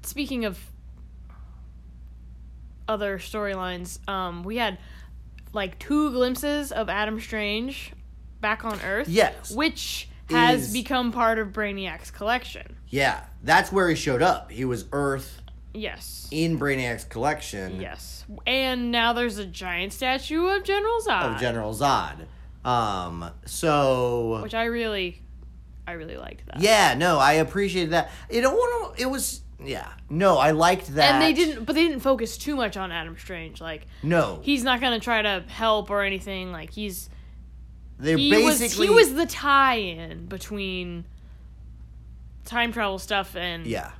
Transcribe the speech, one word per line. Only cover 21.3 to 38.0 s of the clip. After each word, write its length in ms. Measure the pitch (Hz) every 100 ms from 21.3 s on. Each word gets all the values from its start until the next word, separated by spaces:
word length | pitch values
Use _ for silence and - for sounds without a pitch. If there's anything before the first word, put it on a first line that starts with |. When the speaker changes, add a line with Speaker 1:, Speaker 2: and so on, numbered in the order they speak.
| 123
Speaker 2:
Of 40 |
General 340 | 123 117 107
Zod. 520 | 110 139 123 78 76 82 - - - 123
Um, 640 | 123 110 98 90 85 85 - -
so 960 | - 165 147 139 127 123 120 113 110
Speaker 1:
Which 120 | 104 226
I 100 | 233
really, 560 | 233 226 208 180 175 - - - - - - -
I 60 |
really 240 | 170 160 64
liked 280 | - - -
that. 140 | -
Speaker 2:
Yeah, 320 | 196 220 175 123
no, 200 | 175 156
I 140 | 135
appreciated 580 | 156 160 190 196 180 165
that. 180 | 170 - - -
You 120 | 466
don't 140 | 523 381
wanna, 380 | 480 480 415 -
it 100 | 254
was, 320 | 269 - - - -
yeah. 240 | 135 110 69 - -
No, 280 | 151 190 156
I 140 | 143
liked 440 | 156 170 190 165 143
that. 180 | 277
Speaker 1:
And 80 | 285
they 120 | 320
didn't, 320 | 311 339 262 226
but 100 | 294
they 80 | 339
didn't 140 | 269
focus 360 | 269 262 226 -
too 180 | - 285
much 220 | 220 196
on 140 | 190
Adam 260 | 170 165 165
Strange. 420 | - 180 160 -
Like, 240 | 165 156 - -
Speaker 2:
No. 380 | 147 170 120 82
Speaker 1:
he's 200 | 269 285
not 160 | 247 247
gonna 200 | 262 233
try 220 | 247 226
to 220 | 208 190 175
help 420 | - 220 214 208
or 140 | 202
anything. 480 | 196 190 202 190 185
Like, 200 | 170 160
he's, 380 | - 208 185 - - - - - - - - -
Speaker 2:
They're 200 | -